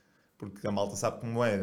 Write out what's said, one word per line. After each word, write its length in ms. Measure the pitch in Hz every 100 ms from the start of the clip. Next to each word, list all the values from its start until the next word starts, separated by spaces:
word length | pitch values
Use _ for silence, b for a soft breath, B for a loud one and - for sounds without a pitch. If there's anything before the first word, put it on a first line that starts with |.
| b b b -
Porque 300 | 101 - 107
a 60 |
malta 240 | 101 101 -
sabe 240 | 113 -
como 220 | 117 117
é, 160 | 120 98